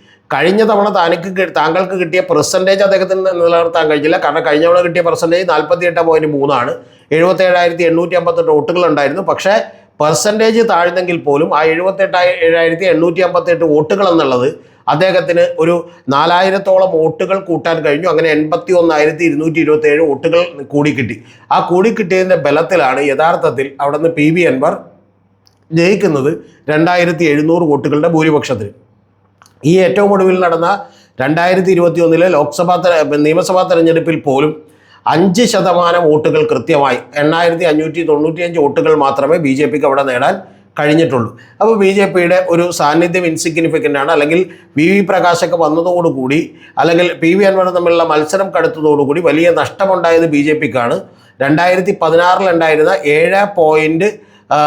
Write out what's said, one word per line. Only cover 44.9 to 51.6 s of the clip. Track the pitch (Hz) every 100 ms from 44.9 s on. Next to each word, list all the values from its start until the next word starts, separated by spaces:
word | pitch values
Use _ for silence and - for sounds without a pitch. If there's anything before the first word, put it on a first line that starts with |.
വി | 202 185
പ്രകാശൊക്കെ | 185 175 170 165 170
വന്നതോടുകൂടി, | 151 160 175 175 165 135 127 147 - - - -
അല്ലെങ്കിൽ | 151 170 175 151
പി | 165 185
വി | 196
അൻവർ | 190 180 180
തമ്മിലുള്ള | 175 170 165
മത്സരം | 151 151 190 190 180
കടുത്തതോടുകൂടി | 160 160 151 143 139 151 165
വലിയ | 151 170 156
നഷ്ടമുണ്ടായത് | 131 - 196 185 165 165 165
ബി | 147 147
ജെ | 156
പിക്കാണ്. | 147 123 120 175 - - _ -
രണ്ടായിരത്തി | 135 156